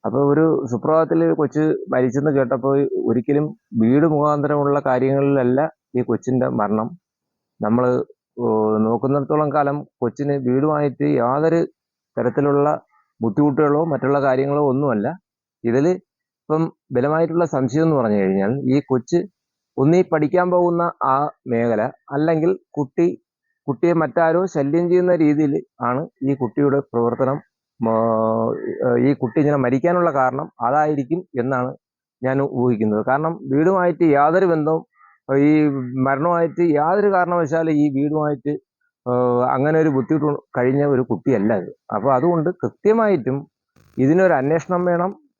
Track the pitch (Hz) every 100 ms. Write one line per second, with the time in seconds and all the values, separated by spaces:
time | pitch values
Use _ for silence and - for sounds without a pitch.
0 | 110 131 143 143 160 139 135 120 147 160
1 | 160 165 165 156 143 151 156 - - 127
2 | 127 127 151 139 123 131 135 139 139 -
3 | - 117 117 143 151 - _ 117 113 139
4 | 165 151 147 147 143 147 143 143 139 127
5 | 131 139 139 139 123 131 160 _ _ 123
6 | 123 113 - 127 131 123 104 110 120 175
7 | _ _ _ _ _ _ 107 120 123 123
8 | - - _ - 120 110 107 110 110 113
9 | 131 143 139 151 151 147 139 147 - _
10 | 120 - 143 143 123 127 151 151 147 123
11 | 147 139 117 139 160 165 - _ _ _
12 | _ - 120 113 143 143 147 151 _ _
13 | _ _ 113 110 147 139 151 147 165 135
14 | 131 139 135 131 139 143 143 131 143 110
15 | 113 180 _ _ _ _ 117 123 160 185
16 | _ _ _ _ - 156 160 _ _ 123
17 | 139 156 165 165 170 139 131 147 160 147
18 | 117 104 95 98 98 139 127 139 - 127
19 | - 175 202 _ _ _ _ - 139 175
20 | 185 156 151 180 180 180 175 170 170 -
21 | 131 135 147 _ 127 117 117 110 120 -
22 | - 139 160 160 165 190 _ - 139 -
23 | 170 - _ _ _ _ - 123 170 165
24 | 151 165 165 170 185 156 139 160 175 180
25 | 180 170 151 147 151 143 - _ 120 127
26 | 165 _ 135 139 120 - 143 135 117 120
27 | 120 117 131 147 _ _ _ _ 113 113
28 | 113 110 110 113 113 - - - 127 120
29 | 131 143 123 160 147 147 123 131 170 180
30 | 175 139 127 131 160 _ 120 147 151 147
31 | 131 170 - - 123 131 123 143 _ _
32 | _ _ 127 135 139 123 127 110 107 107
33 | 107 135 160 165 135 139 165 190 180 151
34 | 165 143 147 180 190 160 151 160 - _
35 | _ _ - 139 147 156 151 139 127 131
36 | 131 139 165 170 165 - 170 147 156 202
37 | 202 190 175 175 151 165 160 151 147 135
38 | 147 156 151 143 143 147 _ _ _ _
39 | 123 123 123 123 127 135 143 160 160 135
40 | 117 156 147 143 _ - 123 139 143 131
41 | 127 98 - 117 104 104 95 - - 104
42 | 123 127 165 170 156 185 - _ 202 226
43 | 220 175 120 139 - _ _ _ _ -
44 | 131 175 190 147 135 160 - 175 180 170
45 | 180 208 _